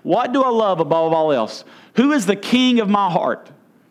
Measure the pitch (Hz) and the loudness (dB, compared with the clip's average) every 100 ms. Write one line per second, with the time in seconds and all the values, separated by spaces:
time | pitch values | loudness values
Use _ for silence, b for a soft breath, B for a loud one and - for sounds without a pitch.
0 | 151 190 247 269 262 233 214 175 156 165 | -2 -2 0 0 0 0 0 0 0 0
1 | 165 160 156 135 107 - - B B - | 0 0 0 0 -2 -8 -20 B B 0
2 | 277 302 185 196 - 247 254 240 202 202 | 2 2 0 -4 0 0 2 2 2 0
3 | 196 170 139 110 - - _ _ _ | 0 0 -2 -6 -10 -20 _ _ _